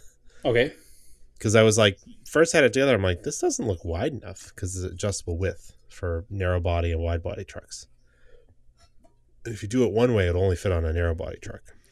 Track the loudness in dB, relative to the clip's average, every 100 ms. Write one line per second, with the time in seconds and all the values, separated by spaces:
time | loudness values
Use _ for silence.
0 | -20 _ -20 -6 0 2 2 -4 -20 -20
1 | -20 -20 -20 -6 2 6 6 6 2 2
2 | -12 -20 -2 2 4 4 4 4 2 2
3 | 2 -2 -6 -4 -4 -2 -4 -4 -6 -6
4 | -6 -8 -14 -18 -18 -10 -8 -8 -10 -6
5 | -6 -6 -6 -4 -4 -6 -14 -20 -20 -10
6 | -6 -6 -8 -4 0 0 0 0 0 -2
7 | -2 -4 -6 -10 -12 -16 -16 -18 -20 _
8 | _ _ -20 -20 _ _ _ _ _ -20
9 | _ _ _ -16 -12 -10 -4 0 2 4
10 | 4 4 2 2 0 0 0 0 0 0
11 | 0 -2 -8 -12 -14 -16 -20 -20 _